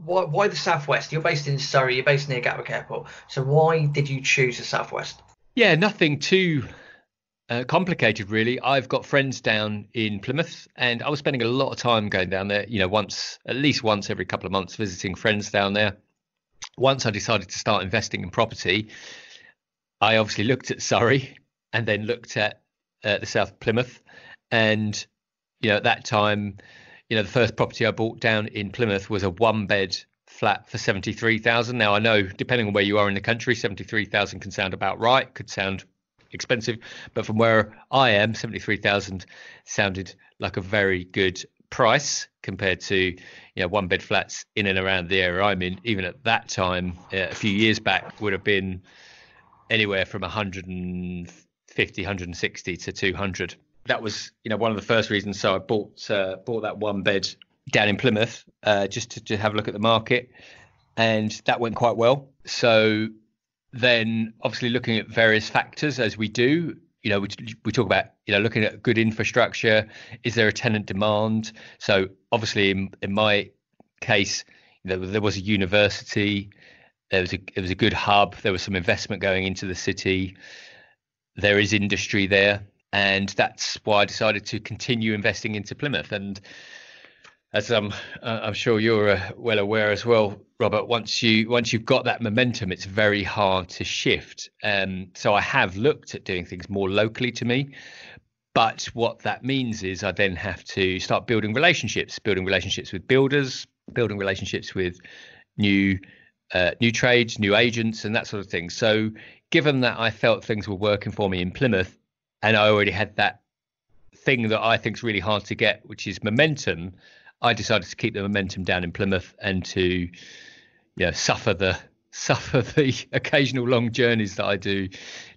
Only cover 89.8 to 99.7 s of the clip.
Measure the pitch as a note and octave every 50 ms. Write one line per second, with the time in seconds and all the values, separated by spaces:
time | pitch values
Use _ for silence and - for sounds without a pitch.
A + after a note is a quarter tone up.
89.8 | G#2+ G#2 G#2 F#2+ G2+ A#2 A#2+ A2 G#2+ G2 G2+ - - _ _ - A#2 G2+ G2 G#2+
90.8 | F#2+ A2 A#2+ A2+ G#2+ - - - B2 A#2 A2 G#2+ A2 A2 A#2+ A#2+ A#2+ A#2+ B2 A2
91.8 | A2 - C3 B2 B2 A#2 G#2+ - A#2 G#2+ G2+ B2 B2+ B2 A2+ - G#2+ F#2 F2+ E2+
92.8 | - F#2+ F#2+ G#2+ G#2+ G#2 G#2 G#2 F#2+ F2 - - G#2 F#2+ F#2+ F#2 F2+ - - -
93.8 | G#2 - - - - C#3+ G#2 D2 - - - - - - _ _ - G#2+ G#2 G2
94.8 | F#2+ F#2+ F#2+ F#2 F#2+ F#2+ - - - A#2+ G#2 G2+ F#2 - - C#3 A#2+ F#2+ F2 G2
95.8 | A2+ D3 - - - - - - - - F#2+ F2+ E2+ - F#2 F2+ E2+ - G2+ G2
96.8 | G2 F#2+ G2 G#2 G#2+ A2 A2 - B2+ B2 A#2+ - A2+ A#2 A#2+ C3+ C#3+ C#3+ - -
97.8 | - - - - - - - - _ _ _ _ _ _ - B2 A2+ A2 - -
98.8 | - - - A#2 A#2 A2 - - - A2 G2+ - - B2+ C3+ C3+ B2+ A#2